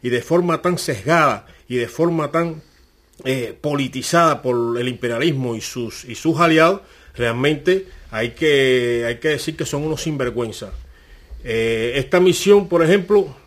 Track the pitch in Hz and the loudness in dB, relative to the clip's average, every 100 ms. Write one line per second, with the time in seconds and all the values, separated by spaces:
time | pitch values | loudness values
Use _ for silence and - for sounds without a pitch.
0 | 123 120 - 170 175 160 180 180 - 120 | 0 -2 0 0 2 0 0 -2 -4 -4
1 | 98 165 147 104 - - _ 123 117 - | 0 2 4 0 -8 -20 _ -4 -4 0
2 | 170 165 147 156 170 156 - _ _ _ | 0 0 -2 -2 -2 -6 -16 _ _ _
3 | _ _ 127 131 117 - 147 143 135 131 | _ _ -4 -4 -4 -6 -4 -2 -2 -4
4 | 123 170 165 143 131 120 117 120 123 123 | 0 2 4 2 0 0 0 -2 -4 -4
5 | 123 117 160 139 127 113 - 127 117 - | -4 0 0 0 -2 -4 -8 -8 -8 -10
6 | - 113 160 151 170 160 160 196 - - | -14 -4 -2 2 4 6 4 2 -6 -20
7 | - - 120 117 139 151 143 190 190 - | -20 -4 -2 0 0 0 0 0 -2 -18
8 | - 110 120 120 156 143 135 127 120 120 | -12 -6 -6 -2 2 4 4 2 2 -2
9 | 117 117 160 147 - 156 156 143 151 151 | -2 -4 -2 -2 -4 -6 -6 -4 -4 -4
10 | 160 147 123 113 113 104 101 - - - | -4 -4 -4 -2 -6 -6 -12 -14 -16 -20
11 | - - - - 127 113 113 113 117 135 | -20 -20 -20 -16 -6 -2 0 0 -2 -2
12 | 131 180 180 175 196 202 185 170 160 196 | 0 4 4 4 6 6 6 2 4 2
13 | 180 202 165 - | 4 2 2 -8